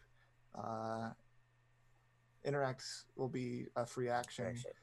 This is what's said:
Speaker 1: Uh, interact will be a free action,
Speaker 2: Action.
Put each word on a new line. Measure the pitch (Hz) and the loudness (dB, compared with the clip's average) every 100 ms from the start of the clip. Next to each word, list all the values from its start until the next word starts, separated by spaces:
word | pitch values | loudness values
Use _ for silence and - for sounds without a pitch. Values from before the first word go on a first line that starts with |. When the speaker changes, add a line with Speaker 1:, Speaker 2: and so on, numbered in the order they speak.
| - - - - - - | -14 -20 -20 -20 -12 -6
Speaker 1:
Uh, | 113 110 110 113 113 - - - - _ _ - - - _ _ _ - 143 | -2 0 0 0 -2 -4 -14 -20 -20 _ _ -20 -20 -20 _ _ _ -4 0
interact | 143 135 127 - - - - | 4 4 2 -6 -10 -10 -2
will | 131 | 0
be | 127 123 123 131 123 | 0 0 -2 -2 0
a | 120 | 0
free | - 123 | 0 2
action, | 120 123 - - | 2 2 -2 -2
Speaker 2:
Action. | 120 127 - | -2 -4 -10